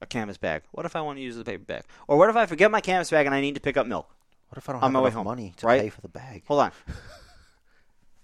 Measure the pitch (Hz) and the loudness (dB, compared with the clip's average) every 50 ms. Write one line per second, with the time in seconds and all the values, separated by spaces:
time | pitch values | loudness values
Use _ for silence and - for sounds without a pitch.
0 | - - - 117 107 101 92 - - 87 78 76 - _ - - 165 165 - 165 | -14 -8 -8 -8 -6 -8 -10 -8 -6 -6 -6 -6 -8 _ -12 -10 -10 -8 -6 -6
1 | 156 147 139 135 135 123 117 117 110 113 98 85 - - 78 58 - - - - | -8 -8 -10 -10 -12 -12 -12 -12 -10 -10 -12 -12 -10 -10 -12 -12 -12 -16 -20 -10
2 | - - 147 151 185 226 220 233 214 170 170 151 196 214 214 202 - 190 185 180 | -2 2 6 6 6 6 6 2 0 0 4 4 4 6 4 2 0 0 0 0
3 | 160 - 165 151 143 139 139 139 139 143 143 139 - 143 131 143 113 120 101 80 | 0 2 2 2 2 2 0 0 -2 -2 -4 -4 -4 -2 0 0 0 -2 -2 -6
4 | - _ _ _ _ _ _ _ _ - - - - - 131 123 135 131 135 131 | -8 _ _ _ _ _ _ _ _ -20 -20 -16 -12 -10 -4 0 0 2 2 4
5 | 131 127 113 113 95 104 123 123 107 90 87 - - 113 123 139 104 104 - - | 2 2 0 0 -6 -6 -6 -8 -10 -14 -10 -2 2 4 4 4 2 -2 -6 -12
6 | - 90 - - 123 131 113 92 - - 147 143 120 87 - - - - - - | -18 -18 -18 -18 -18 -18 -20 -12 -6 -2 2 2 2 2 0 -10 -16 -16 -16 -16
7 | - - - - - _ _ - _ _ _ _ _ _ _ _ _ _ _ _ | -16 -20 -20 -20 -20 _ _ -20 _ _ _ _ _ _ _ _ _ _ _ _
8 | _ _ _ _ | _ _ _ _